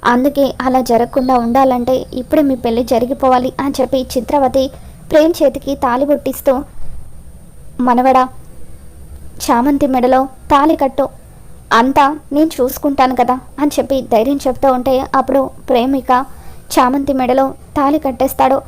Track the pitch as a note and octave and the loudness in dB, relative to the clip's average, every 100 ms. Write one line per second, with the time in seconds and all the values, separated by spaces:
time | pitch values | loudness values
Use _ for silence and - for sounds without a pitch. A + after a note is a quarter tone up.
0 | G#3 A#3+ C4+ C#4 C4+ - B3+ C4 A#3+ A#3 | 2 2 2 2 0 0 0 0 0 0
1 | A#3 - B3+ B3+ A#3 A#3+ C4+ B3 A#3+ C4 | 0 -2 2 2 2 2 2 2 0 -2
2 | - - A#3+ D#4 C#4+ C4 A#3+ A#3 A#3+ B3 | -2 -10 -2 2 2 0 0 -2 0 0
3 | A#3+ C4+ C4+ B3+ B3 - C#4 C#4 B3+ C4+ | 0 0 2 2 0 -4 -4 -2 0 0
4 | C4 - A3+ D4 C4 C4 C4+ - - - | -2 -4 0 0 2 2 -2 -6 -20 -20
5 | - D#4 D#4+ F4 C#4+ C#4 - C#4 C4 A#3+ | 0 4 4 4 0 0 -6 -4 -2 0
6 | C#4 C#4+ C4+ C4 - B3+ D4 - - - | 0 0 -2 -4 0 0 -2 -6 -4 -6
7 | - - - - - - - - B3 A#3+ | -10 -16 -18 -20 -20 -20 -18 -4 0 2
8 | B3+ C4 C4 - - - - - - - | 4 4 2 -4 -16 -14 -14 -14 -18 -20
9 | - - - - - A#3+ C4 C#4+ C#4+ B3+ | -18 -16 -16 -10 -2 0 2 0 0 0
10 | B3+ C4 C4+ - - C#4+ D4+ D#4+ C4+ C4 | 2 2 0 -6 0 2 4 2 0 0
11 | C4 - - - - - - A3+ B3 C#4 | -4 -4 -20 -20 -20 -20 0 2 4 4
12 | C#4 D4+ - C#4+ D#4+ - B3+ C4+ D4 C#4 | 2 0 -4 0 0 0 -2 0 -4 2
13 | B3+ B3+ B3 B3+ - - D4 D4 B3 C4+ | 0 2 0 0 -4 -2 -2 0 0 -2
14 | A#3 A3+ A3+ C#4+ C#4 B3 C#4 B3+ B3 C4 | 0 0 2 0 -2 0 2 2 0 0
15 | C4 C4+ C4 C4+ C4+ - - B3+ B3 C#4 | 0 -2 0 0 -2 -6 -2 0 2 -2
16 | - B3+ C4 - - - - - B3+ C#4 | 0 0 0 -12 -16 -18 -4 0 2 2
17 | C#4 C4 B3 C4 C4+ - - - C#4 D4+ | 0 -2 2 2 0 -2 -8 -2 0 0
18 | C#4+ A#3+ C4+ - C4+ C#4 | -2 -2 -2 2 2 2